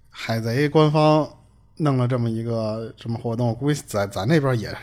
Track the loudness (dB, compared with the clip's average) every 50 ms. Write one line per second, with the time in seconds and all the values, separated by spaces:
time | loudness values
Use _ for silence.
0 | _ _ -18 -12 -8 -6 -4 -4 -2 -2 0 0 0 2 4 4 4 4 4 4
1 | 4 6 6 4 2 0 -6 -16 _ _ _ _ _ _ _ -2 0 0 2 2
2 | 2 0 0 0 -2 -2 -2 -4 -4 -4 -2 -2 -2 -2 -4 -6 -8 -10 -14 -12
3 | -8 -8 -6 -6 -4 -4 -2 -2 0 0 -2 0 -2 -2 -2 -2 -4 -6 -4 -2
4 | -2 -2 -4 -4 0 2 2 2 2 2 0 -2 -2 -6 -10 -12